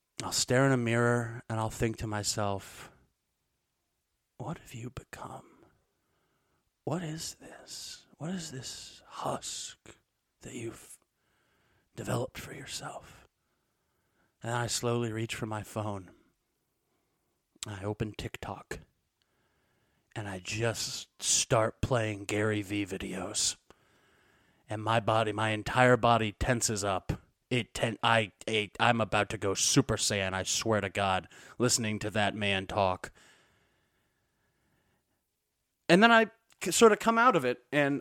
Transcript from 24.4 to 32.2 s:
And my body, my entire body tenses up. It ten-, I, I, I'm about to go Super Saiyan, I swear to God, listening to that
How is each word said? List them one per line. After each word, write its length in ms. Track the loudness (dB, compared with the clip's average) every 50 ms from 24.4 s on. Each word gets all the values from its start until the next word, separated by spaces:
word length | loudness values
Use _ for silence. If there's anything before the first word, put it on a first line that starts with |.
| _ _ _ _ _
And 160 | -10 -8 -4 0
my 160 | 2 2 2
body, 320 | 4 4 2 2 2 2
my 200 | 0 0 0 0
entire 480 | 0 -2 -4 0 4 6 6 8 6 6
body 340 | 6 4 4 4 2 0 -4
tenses 500 | -2 -2 0 0 0 0 -2 -2 -2 -2
up. 300 | -2 -2 -2 -2 -4 -8 -8 -8 _ _ _ _ -4
It 240 | -2 -2 -2 -4 -6
ten-, 240 | -4 -2 -2 -2 0 2
I, 300 | 4 4 4 2 0 -6 -12 -8 -2
I, 220 | -2 -2 -2 -2 -2 2
I'm 220 | 4 4 4 4 2
about 260 | 0 2 0 0 0
to 80 | -2
go 160 | -4 -2 -2 0
Super 460 | 0 2 2 4 4 4 4 2 0
Saiyan, 340 | 0 0 0 0 0 -2 -2
I 120 | -2 -2
swear 360 | -2 -2 -2 0 2 2 2
to 80 | 0 0
God, 400 | -2 0 0 2 2 0 -2 -6 -14 -20 -20 -12 -2 0
listening 400 | 2 2 2 2 0 0 -2 -4
to 100 | -4 -2 0
that 220 | 0